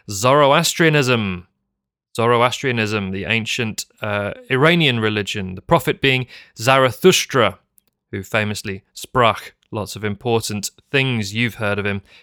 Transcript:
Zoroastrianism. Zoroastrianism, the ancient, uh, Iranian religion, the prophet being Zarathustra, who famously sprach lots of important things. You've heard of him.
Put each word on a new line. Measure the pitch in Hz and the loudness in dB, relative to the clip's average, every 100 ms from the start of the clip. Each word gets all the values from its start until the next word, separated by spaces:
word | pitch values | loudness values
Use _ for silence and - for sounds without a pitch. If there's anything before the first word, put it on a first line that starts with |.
| - | -12
Zoroastrianism. | 98 123 143 139 156 165 - 160 151 127 120 101 90 - _ _ _ _ _ _ | -2 2 4 6 4 2 2 2 2 2 0 -2 -6 -12 _ _ _ _ _ _
Zoroastrianism, | - 117 120 120 - 135 120 107 107 95 | -2 2 4 2 0 -4 -2 -2 -2 -4
the | 95 | -4
ancient, | 87 110 110 - 113 95 - _ | -2 -2 -2 -4 -4 -6 -12 _
uh, | 107 104 101 - - | -6 -4 -4 -8 -4
Iranian | 127 156 175 147 120 | 2 2 4 2 2
religion, | 107 107 98 107 92 | 0 -2 -4 -6 -8
the | 92 | -8
prophet | - 165 - - | 0 0 0 0
being | 135 127 123 - - - | 0 0 -4 -14 -20 -4
Zarathustra, | 117 135 127 - 185 180 - 131 104 - _ _ _ _ _ | 2 4 4 4 4 4 2 2 0 0 _ _ _ _ _
who | 101 | -12
famously | - 110 107 101 107 95 _ | -4 -4 -4 -6 -10 -12 _
sprach | - - 127 117 98 - - _ | -20 -4 2 2 2 -6 -20 _
lots | 107 92 98 | -10 -8 -8
of | |
important | 107 98 120 113 - 104 - - _ | -8 -6 -2 -2 -2 -6 -8 -12 _
things. | 139 131 117 98 | -2 0 -2 -4
You've | 110 120 | -2 -4
heard | - 104 101 | -2 -4 -2
of | 101 | -2
him. | 98 - - | -4 -8 -20